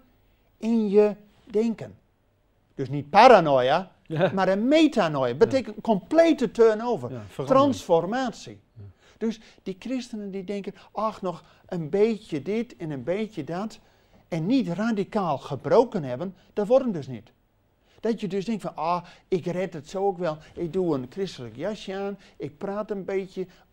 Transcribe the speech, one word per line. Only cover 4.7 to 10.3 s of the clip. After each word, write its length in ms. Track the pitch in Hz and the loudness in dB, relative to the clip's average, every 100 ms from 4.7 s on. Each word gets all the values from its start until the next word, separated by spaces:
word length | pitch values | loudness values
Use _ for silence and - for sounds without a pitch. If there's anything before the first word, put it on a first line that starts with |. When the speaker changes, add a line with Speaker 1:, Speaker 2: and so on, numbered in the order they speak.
| 311 311 - 170 147 127 | 6 6 4 0 2 0
Speaker 2:
Ja. 40 | 123 | 0
Speaker 1:
Betekent 440 | 202 110 - 107 | 0 0 -4 -8
complete 720 | - 208 - 311 330 302 226 | -2 -2 0 4 4 4 0
turnover, 600 | - 226 214 240 214 123 | 4 4 4 -2 -4 -6
Speaker 2:
Ja, 100 | 123 104 | -10 -14
verandering. 200 | - 139 262 | -8 2 4
Speaker 1:
transformatie. 1000 | 285 226 - 165 170 240 262 - - 104 _ | 4 2 2 2 2 -2 -4 -8 -16 -20 _
Speaker 2:
Ja. 80 | - 101 - _ - | -20 -20 -20 _ -6
Speaker 1:
Dus 220 | 226 220 - _ | -6 -6 -12 _
die 120 | - 190 | -12 -10
christenen 520 | 220 262 240 214 202 | -8 -8 -8 -12 -10